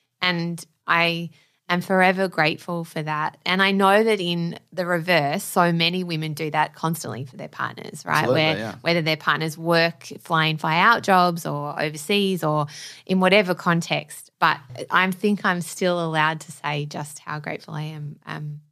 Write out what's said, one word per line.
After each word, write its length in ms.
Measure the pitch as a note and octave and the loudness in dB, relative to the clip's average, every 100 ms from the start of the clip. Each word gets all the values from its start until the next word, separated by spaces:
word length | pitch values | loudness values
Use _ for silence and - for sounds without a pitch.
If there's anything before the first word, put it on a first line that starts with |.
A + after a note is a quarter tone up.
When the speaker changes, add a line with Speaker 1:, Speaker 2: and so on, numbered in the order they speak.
| _ _ | _ _
Speaker 1:
And 420 | F3+ F3 E3+ E3 - _ - | -4 -4 -4 -8 -12 _ -2
I 440 | E3+ E3+ E3+ E3 - _ _ - | 0 0 -2 -8 -14 _ _ -4
am 100 | F3+ | -2
forever 460 | F3 F#3 F#3 F#3 F#3 | 2 4 4 2 0
grateful 560 | E3 D#3 E3+ - E3+ | 0 0 -2 -8 -10
for 160 | E3 E3 | -8 -8
that. 360 | D#3 D3+ D#3 - - | -4 -4 -4 -6 -2
And 160 | F#3 | 2
I 80 | G3 | 2
know 320 | G3 G3 G3+ | 4 6 6
that 160 | A3+ G#3 | 4 0
in 380 | F3 F3 E3+ - _ | 0 -2 -4 -6 _
the 120 | D#3+ | -6
reverse, 600 | F3 F3 E3+ E3+ C#3+ F3+ | -2 -2 2 2 2 -2
so 260 | - F#3+ E3+ | -2 2 4
many 300 | E3+ E3+ F#3 | 4 2 0
women 300 | F3 D#3+ D#3 | -4 -4 -4
do 160 | D3+ D#3+ | -4 -2
that 240 | D3+ D3+ | 0 -2
constantly 500 | - D#3+ E3 C3+ A2 | -2 -4 -4 -6 -8
for 120 | B2 G#3 | -10 -12
their 100 | - | -12
partners, 560 | - B2+ - - - | -8 -8 -8 -14 -10
right? 120 | E3+ D3+ | -2 0
Speaker 2:
Absolutely, 180 | D#3 D#3 | 2 2
Speaker 1:
Where, 160 | D#3 G#2+ | 2 0
Speaker 2:
yeah. 160 | A2 - | -6 -6
Speaker 1:
whether 220 | E3 E3+ | -2 0
their 140 | D#3+ D3+ | 0 0
partners 400 | - D3 D#3+ D#3 | 0 0 -2 -4
work, 520 | E3 E3 E3+ E3+ - - | 2 2 2 -2 -14 -14
fly 260 | - D#3+ D#3 | -2 0 2
in, 120 | D#3 | 0
fly 200 | D#3+ D#3+ | 0 4
out 240 | G#3+ A3+ | 4 4
jobs 420 | - F#3 F3+ E3+ D#3+ | 4 4 4 2 -4
or 340 | D3 D3 D3+ | -6 -6 -4
overseas 600 | D3+ D3+ D3+ G3+ G3 F3+ | -6 -4 -2 0 0 0
or 240 | D#3 D3+ D3 - - - - | 0 0 -2 -8 -18 -12 -2
in 140 | F#3 | 2
whatever 340 | F#3 G3+ F#3 | 6 6 4
context. 800 | F3 F3+ E3+ - D3+ - - - - | 0 2 2 0 -4 -6 -16 -18 0
But 180 | D#3+ - - - D3+ | 2 2 -6 -12 0
I 180 | F3 F#3+ | 2 2
think 320 | F#3 G#3 G3+ | 2 0 2
I'm 160 | G3+ F3 | 0 0
still 440 | E3 - F#3 F3 | -4 -2 0 0
allowed 360 | E3 D#3+ D#3 D#3+ | 0 0 0 -2
to 100 | - | -8
say 340 | - D3 D3 D3 | -10 -6 -6 -6
just 340 | E3+ D3 - | -8 -12 -14
how 180 | - D3+ | -12 -10
grateful 360 | D3+ D#3 - | -8 -10 -10
I 80 | D3+ | -10
am, 340 | D3+ D#3 D3 D3+ D#3 | -10 -10 -12 -14 -14
um, 340 | D#3 D3+ D3 - | -10 -10 -12 -16